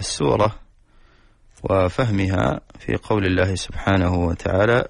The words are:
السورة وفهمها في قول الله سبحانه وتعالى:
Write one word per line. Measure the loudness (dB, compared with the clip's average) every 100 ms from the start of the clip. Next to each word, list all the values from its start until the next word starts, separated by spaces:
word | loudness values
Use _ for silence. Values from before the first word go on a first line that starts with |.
السورة | -6 -2 0 2 2 -2 -16 _ _ -20 -20 _ _ _ -20 -10
وفهمها | -2 0 0 0 0 0 0 0 0 -2 -8 -12
في | -6 -6
قول | -2 0 2
الله | 2 0
سبحانه | -2 -6 -4 0 2 2
وتعالى: | 2 0 -2 0 2 4 2